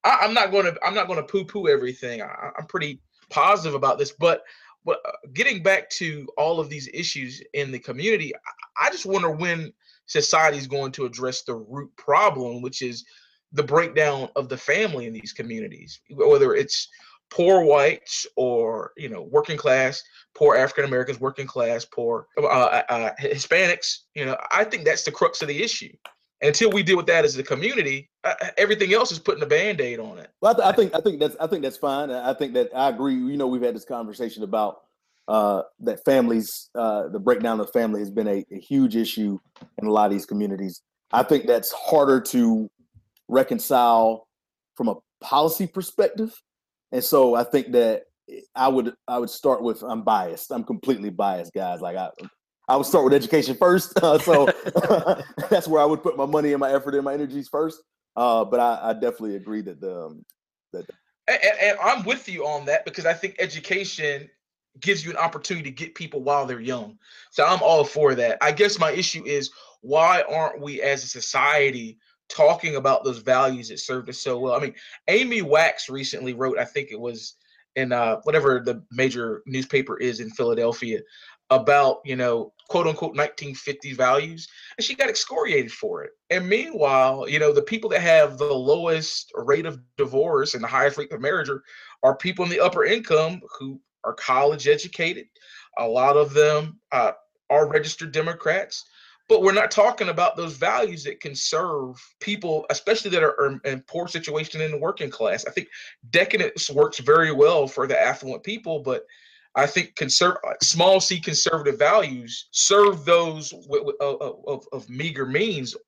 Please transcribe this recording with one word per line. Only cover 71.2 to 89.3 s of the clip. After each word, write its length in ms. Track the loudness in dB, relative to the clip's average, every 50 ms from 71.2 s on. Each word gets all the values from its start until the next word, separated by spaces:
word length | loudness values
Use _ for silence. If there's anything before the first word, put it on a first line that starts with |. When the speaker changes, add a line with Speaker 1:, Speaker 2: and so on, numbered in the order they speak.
| -8 -4 0 0 2 4 4 4 2 2 0 -4 -10 -12 -16 _ _ _ _ _ _ _
Speaker 1:
talking 480 | 2 4 6 6 6 4 0 -4 -4
about 280 | 0 2 2 2 2 2
those 160 | -2 -6 -4
values 500 | 0 2 4 4 4 2 0 -4 -10 -12
that 100 | -12 -12
served 300 | -8 -6 -8 -8 -8 -10
us 80 | -12 -8
so 220 | -6 -4 -4 -2
well? 140 | -2 0 0
I 60 | 0
mean, 140 | -2 -4 -8 -14 -20 -20 -20 -8 _ 2
Amy 360 | 2 2 2 2 -2 -4 0
Wax 460 | 4 4 4 4 4 2 -2 -8 -10
recently 440 | -10 -8 -8 -8 -8 -8 -8 -8 -6
wrote, 240 | -4 -2 -2 -2 -2
I 80 | -4
think 240 | -4 _ -8 -8 -8
it 80 | -12 -10
was 360 | -10 -10 -10 -10 -16 -18 -20 _ _ _ _ _ _ _ _
in, 160 | -6 -2 -2
uh, 260 | 0 0 0 0 0 -2 -2
whatever 360 | 0 0 4 4 4 2 2
the 240 | 0 -4 -6 -6 -10 _
major 520 | -4 -2 -2 -2 -2 -4 -6 -6 -6 -8 -10
newspaper 520 | -8 -6 -6 -6 -2 -2 -2 -2 -2 -6 -4
is 220 | -4 -4 -4 -4
in 120 | -10 -14
Philadelphia, 720 | -6 -4 -2 -2 0 0 0 -2 -2 -4 -6 -8 -8 -8 -8 _ _ -20 -20 -20 -20 _ _ _
about, 480 | 2 2 4 4 4 6 4 4 2 -2 -6
you 120 | -10 -6
know, 360 | -2 -2 0 0 -2 -4 -8 _ _ _ _
quote 180 | -2 0 0 0
unquote 280 | -2 -4 -8 -6 -2
nineteen 380 | -2 -2 -2 -4 -12 -14 -14 -14
fifties 420 | -12 -10 -10 -10 -8 -10 -14 -4
values. 520 | 0 2 4 4 2 0 -4 -10 -16 -18 -20 _ -20 -20 -20 -8 -6
And 60 | -6
she 120 | -6 -2
got 140 | -2 -2 -2
excoriated 600 | 0 -4 -4 -4 -4 -4 -2 0 0 0 0 -2
for 320 | -8 -8 -8 -8 -6 -8 -10
it. 80 | -12 _ _ _ _
And 180 | -4 -2 0 0
meanwhile, 800 | 0 0 -2 -4 -2 0 2 4 4 4 4 4 2 -2 -4 -4
you 80 | 0 2
know, 160 | 2 4 4
the 80 | 2
people 260 | 0 0 -6 -6 -4 -2
that 100 | -2 0
have 380 | 4 6 8 8 6 4 2 -4
the 120 | -2 -2
lowest 800 | -2 -2 2 2 2 2 2 0 -2 -2 -2 -6 -8 -8 -10 _